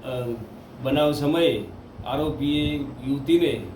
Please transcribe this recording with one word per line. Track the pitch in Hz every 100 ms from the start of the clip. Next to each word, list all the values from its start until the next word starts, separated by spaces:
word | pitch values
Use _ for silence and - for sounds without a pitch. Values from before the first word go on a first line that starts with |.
| 135
અ, | 127 120 117 101 - - -
બનાવ | 127 147 151
સમયે | 147 143 165 170 113 101 - - - -
આરોપીએ | 139 156 127 143 151 147 151 131 - 131
યુવતીને | 139 135 170 165 113 95